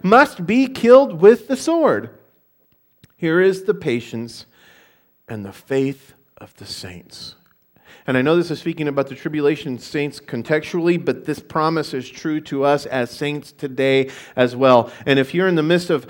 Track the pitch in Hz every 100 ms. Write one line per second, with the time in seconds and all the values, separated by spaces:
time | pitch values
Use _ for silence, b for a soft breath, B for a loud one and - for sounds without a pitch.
0 | 185 233 - - 170 240 262 262 233 262
1 | 277 165 202 233 - 262 320 330 269 107
2 | 113 - _ _ _ _ _ _ _ _
3 | _ _ 165 170 190 190 - 185 160 120
4 | - 117 117 - - b b b b b
5 | b _ - 110 98 - - 135 135 139
6 | _ _ _ _ - _ 101 - 98 90
7 | - - 101 - _ _ _ b b b
8 | - 127 139 175 170 147 165 160 147 139
9 | 135 160 165 151 143 151 143 123 - 147
10 | 143 - - 120 113 151 - 180 170 175
11 | 135 127 - 143 - 165 156 160 143 135
12 | 123 - 160 151 - 139 143 143 - 131
13 | 120 - 147 147 - - 143 127 135 135
14 | 135 B B - 123 123 131 123 113 B
15 | 147 135 131 170 190 165 156 175 175 151